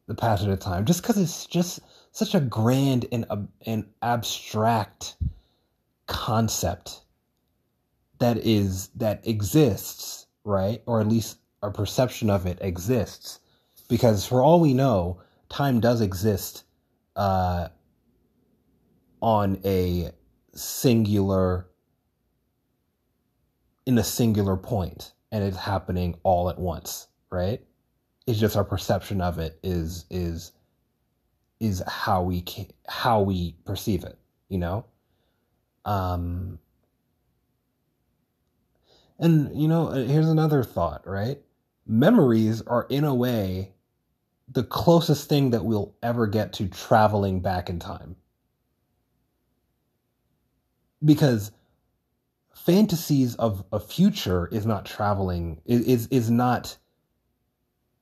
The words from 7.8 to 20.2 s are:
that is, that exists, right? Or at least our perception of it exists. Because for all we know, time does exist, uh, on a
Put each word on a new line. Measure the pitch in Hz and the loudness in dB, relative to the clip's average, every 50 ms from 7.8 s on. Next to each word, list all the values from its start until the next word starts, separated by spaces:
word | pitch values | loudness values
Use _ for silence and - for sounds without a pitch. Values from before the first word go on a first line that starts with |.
| _ _ _ _ _ _ _ - | _ _ _ _ _ _ _ -2
that | 127 120 113 - | 0 0 0 0
is, | - 113 110 104 101 95 92 95 - - - | 2 2 2 4 2 0 -2 -4 -8 -10 -8
that | 117 120 107 101 - - | -4 -2 -2 -2 -4 -4
exists, | 120 113 104 101 90 - 156 151 117 95 - - - - - - - - - - _ _ _ - | -4 -2 -2 -2 2 4 4 4 4 2 -2 -6 -12 -14 -14 -14 -14 -14 -16 -18 _ _ _ -4
right? | 104 98 95 95 104 120 - - | -2 0 0 0 0 -2 -4 -4
Or | 120 117 110 | -2 0 0
at | 104 107 | 2 2
least | 113 113 110 - - _ _ _ _ _ | 2 2 0 -2 -8 _ _ _ _ _
our | - 101 | -10 -8
perception | 95 - 101 - - - 127 110 - - 113 104 | -4 -4 -4 -2 0 0 0 0 0 -2 0 2
of | 98 95 92 | 2 2 0
it | 90 87 - | -2 -6 -4
exists. | 98 95 87 87 87 113 127 113 87 - - - - - - - _ _ _ _ _ _ _ _ - - | -4 -6 -6 -4 -2 -2 0 0 -2 -4 -8 -14 -18 -18 -18 -20 _ _ _ _ _ _ _ _ -6 -2
Because | 123 110 127 117 107 95 - | 0 2 4 4 4 2 0
for | - 123 127 | 0 2 4
all | 123 156 170 175 | 6 6 6 6
we | 165 143 | 6 4
know, | 127 127 139 131 110 92 85 87 90 - - _ _ _ _ - | 4 4 4 2 2 2 0 -2 -6 -8 -14 _ _ _ _ -10
time | - - 143 139 123 113 | -6 -2 0 0 2 2
does | 113 117 123 113 | 4 4 4 4
exist, | 107 92 92 87 98 110 98 - - - - - - _ _ _ _ _ _ _ _ _ - | 2 0 0 0 0 0 0 0 -2 -8 -14 -16 -20 _ _ _ _ _ _ _ _ _ -6
uh, | - 101 98 95 92 90 90 90 87 82 - - _ _ _ _ _ _ _ _ _ _ _ _ _ _ _ _ _ _ _ _ _ _ _ _ _ _ _ _ - | -2 0 2 2 2 0 0 0 -2 -4 -8 -10 _ _ _ _ _ _ _ _ _ _ _ _ _ _ _ _ _ _ _ _ _ _ _ _ _ _ _ _ -4
on | 117 113 110 104 101 95 95 - - | 0 2 2 2 2 0 -2 -2 -2
a | 98 95 92 90 90 87 87 85 80 - _ | 0 0 2 2 0 0 -2 -2 -4 -8 _